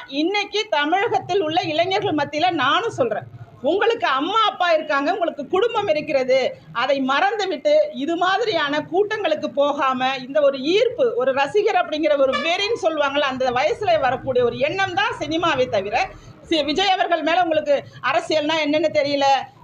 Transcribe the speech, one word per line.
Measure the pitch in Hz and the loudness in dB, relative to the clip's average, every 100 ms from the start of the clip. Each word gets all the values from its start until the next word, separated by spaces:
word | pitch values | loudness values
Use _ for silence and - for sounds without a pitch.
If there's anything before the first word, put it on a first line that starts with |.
| - | -2
இன்னைக்கு | 277 330 415 403 403 427 | -2 -2 -2 -2 -4 -2
தமிழகத்தில் | 294 294 370 427 381 - 381 | -2 0 0 0 -2 -2 -2
உள்ள | 311 330 | 0 -2
இளைஞர்கள் | 349 302 359 392 403 302 | -2 -2 0 0 0 -2
மத்தியில | 285 294 359 | -2 0 0
நானும் | 339 262 330 440 | 2 0 0 -2
சொல்றேன். | - 240 196 - - - - | -2 -2 -2 -8 -16 -20 -4
உங்களுக்கு | 262 370 427 466 339 | -2 2 2 2 0
அம்மா | 269 320 440 415 | 0 0 2 0
அப்பா | 392 349 | 2 2
இருக்காங்க, | 320 - 277 294 | 2 2 -2 0
உங்களுக்கு | 392 330 - 277 | 0 -2 -4 -2
குடும்பம் | 370 466 453 403 | 0 2 0 0
இருக்கிறது, | 302 302 277 254 262 247 - - | 0 0 0 2 2 0 -4 -10
அதை | 185 262 277 | -4 0 0
மறந்துவிட்டு | 262 269 392 415 381 302 302 302 302 | 0 2 0 0 -2 -2 4 4 4
இது | 247 285 339 | -2 -4 0
மாதிரியான | 370 392 453 330 285 302 | 0 2 0 0 0 -2
கூட்டங்களுக்கு | 294 339 415 440 349 302 302 | 0 0 0 0 -2 -2 -2
போகாம, | 285 285 285 269 254 254 269 | 0 0 2 0 0 -2 -2
இந்த | 254 294 | -2 2
ஒரு | 285 269 | 2 2
ஈர்ப்பு, | 277 392 480 - 247 226 | 0 2 2 2 0 2
ஒரு | 262 | 0
ரசிகர் | 262 285 415 415 370 | 0 0 2 2 2
அப்படிங்கிற | 349 302 302 285 | 0 -2 0 2
ஒரு | 269 | 2
வெறின்னு | 262 311 359 415 466 | 2 0 -2 -2 -2
சொல்லுவாங்கல்ல, | 339 311 285 285 | 0 0 0 0
அந்த | 285 262 262 | 0 0 -2
வயசுல | 240 508 466 403 320 | 0 0 0 0 2
வரக்கூடிய | 262 254 269 247 240 | 2 -2 -2 0 0
ஒரு | 240 | 0
எண்ணம் | 285 381 381 | -2 0 -2
தான் | 359 453 480 | 0 -2 -2
சினிமாவே | 294 320 339 277 254 | -4 -2 0 0 0
தவிர, | 220 196 233 381 - - - | -2 -2 -2 -4 -8 -20 -20
சி-, | - 320 | -4 -2
விஜய் | 285 294 392 | 0 0 2
அவர்கள் | 381 349 330 | 2 0 0
மேல | 302 349 | 2 0
உங்களுக்கு | 349 311 294 277 - - | 2 0 2 0 -2 -6
அரசியல்னா | 247 320 339 311 294 320 | -2 -2 0 0 0 0
என்னன்னு | 302 311 311 | 0 0 0
தெரியல, | 302 285 285 269 269 - - | 0 0 2 2 2 0 -14